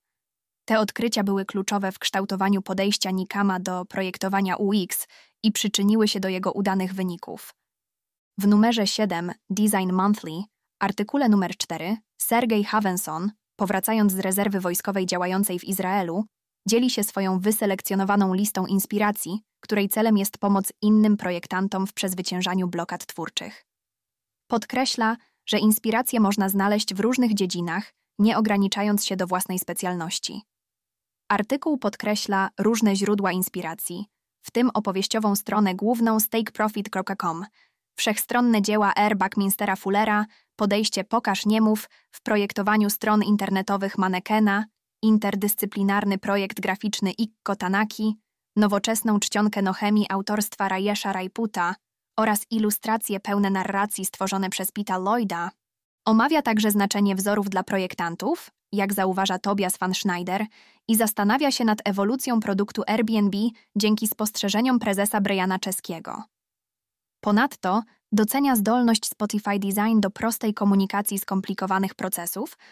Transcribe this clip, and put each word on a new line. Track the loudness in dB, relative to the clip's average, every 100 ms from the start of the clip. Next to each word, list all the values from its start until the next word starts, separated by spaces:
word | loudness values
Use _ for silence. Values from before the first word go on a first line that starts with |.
| _ _ _ _ _ _ 0
Te | 0
odkrycia | 0 -2 -2 0
były | 0 0 -2
kluczowe | -4 -2 -2 -2
w | -4
kształtowaniu | -4 -2 -2 0 2 0
podejścia | 0 0 0 0 -2
Nikama | -2 -2 0 0 2
do | 0 -2 -4
projektowania | -4 -4 -4 -2 0 0 0
U | 2
X | 2 0 -4 -8 -16 _ _
i | 0
przyczyniły | 0 0 0 2 4 2
się | 0
do | -4
jego | -2 -2
udanych | -2 0 0 -2
wyników. | -4 -6 -6 -12 -16 -18 -20 _ _ _ _ _ _ _ -2
W | 4
numerze | 6 6 2 0
siedem | 0 -2 -2 -6 -10 -6
Design | 0 2 2 0
Monthly, | 2 2 2 -2 -10 -10 _ _ -4
artykule | -2 -2 -2 0 4
numer | 4 2 -4
cztery, | -8 -6 -4 -6 _ -8
Sergej | 0 2 2 0
Havenson, | 0 0 0 -2 -4 -6 -6 -8 _ -4
powracając | -2 0 0 2 2
z | 2
rezerwy | 0 0 0 -2
wojskowej | -2 -4 -4 -2 -2
działającej | -2 0 0 -2 -4
w |
Izraelu, | -6 -4 -2 -2 -2 -4 -6 _ _ _ 0
dzieli | 2 2
się | 0
swoją | -4 -2 -2 0
wyselekcjonowaną | 0 0 0 -2 -2 0 2 2 2
listą | 2 0 -2 0
inspiracji, | 0 0 0 0 -2 -6 -10 -12 _
której | -4 -2 0
celem | 2 4 4
jest | 2 -2
pomoc | 0 0 0 -2
innym | 4 6 6 4
projektantom | 0 -4 -4 -4 -2 -2 -4
w |
przezwyciężaniu | -4 -6 -4 -4 -4 0 0 0
blokad | -2 -6 -8 -10
twórczych. | -10 -10 -10 -12 -14 _ _ _ _ _ _ _ _ -4
Podkreśla, | -4 -2 -2 -2 0 -2 -2 _ _ -4
że | 2
inspirację | 4 4 2 0 0 2
można | 2 2 0
znaleźć | 2 2 2 0
w | -2
różnych | 0 2 2
dziedzinach, | 2 0 -2 -2 -4 -6 _ _ 2
nie | 2 4
ograniczając | 2 2 2 0 0 0 0
się | -2
do | -2
własnej | -2 -2 -6
specjalności. | -6 -6 -4 -4 -6 -6 -8 -10 -16 _ _ _ _ _ _ _ -2
Artykuł | -2 0 -2 0 0
podkreśla | -2 -2 -2 -2 0 0 0 0
różne | 0 4 4 4
źródła | 2 2 2
inspiracji, | 0 -2 -4 -8 -8 -10 -10 -12 _ _ _
w | -6
tym | 0 2
opowieściową | 2 -2 -2 -2 0 0 0
stronę | 0 0 2 2
główną | 0 2 2 2
stake | 0 -2 -2
profit | 0 -2 -2 -6
kropka | -6 -6 -4
com, | -4 -4 -8 _ _ _ _ -4
wszechstronne | -2 -2 -2 2 4 4
dzieła | 4 2 2 2
R. | 2 2
Buckminstera | 0 0 0 0 -2 -2
Fullera, | 0 2 2 2 0 _ _ -2
podejście | 0 2 0 -2
Pokaż, | -2 0 0 0 2
nie | 4
mów | 4 2 -2 _ _
w | -12
projektowaniu | -2 0 0 -2 2 2 2
stron | 0 2 2
internetowych | 4 2 2 -2 0 -2 -2 0
Manekena, | 0 0 0 4 4 2 -2 _ _ _
interdyscyplinarny | 4 4 2 0 -2 -2 -4 -2 0 2 0 -2
projekt | 0 0 -2 -4
graficzny | -4 -2 -4 -2 -2
Ikko | -2 -4 -4 -6 -4
Tanaki, | 0 0 0 -2 -2 -4 _ _ _ 2
nowoczesną | 4 4 0 0 0 0
czcionkę | 0 0 0 2
Nohemi | -2 0 2 2 2
autorstwa | -2 -2 -2 -2 -4 -2
Rajesha | 0 0 -2 -2
Rajputa | -4 -6 -4 -4 -2 -2 -4 _ _ _ 0
oraz | 0 0 -2
ilustracje | 0 0 0 -2 -2 -2 -6
pełne | -2 0 2
narracji | 0 -2 -2 -2 -4 -8
stworzone | -4 -2 -2 -2
przez | -4 -6
Pita | -6 -4 -2
Lloyda. | 0 0 0 -4 -8 -10 _ _ _ _ 2
Omawia | 4 4 4
także | 2 2 2
znaczenie | 2 2 2 2 2
wzorów | 0 0 0
dla | -2
projektantów, | 0 -2 -2 -4 -4 -4 -4 -4 -6 _ _
jak | -2 0
zauważa | 2 0 2 0 0
Tobias | -2 0 0 0
van | -2
Schneider, | -2 -2 -2 -2 -4 -4 -10 -20 _ 0
i | 2
zastanawia | 2 2 2 4 2
się | 2 2
nad | 0 0
ewolucją | 0 0 0 0 0
produktu | 0 0 0 -2 0
Airbnb | 0 2 2 2 2 -2 -4 _ 0
dzięki | 2 2 0
spostrzeżeniom | -4 -4 -2 -2 0 2 2
prezesa | 2 0 0 0
Briana | 0 0 0 0
Czeskiego. | -2 -6 -6 -10 -10 -12 -14 _ _ _ _ _ _ _ _ _
Ponadto | 0 2 2 -2 -2 -2 -2 _ _
Docenia | 0 2 2 2 2
zdolność | 2 4 4 2 -2
Spotify | -6 -4 -2 -2 -2
Design | -2 0 2 2
do | 2
prostej | 0 -4 -2 -4
komunikacji | 0 2 4 2 -2 -4 -4
skomplikowanych | -4 -4 -4 -4 -2 0 -2 -4
procesów | -6 -6 -6 -8 -8 -12 -20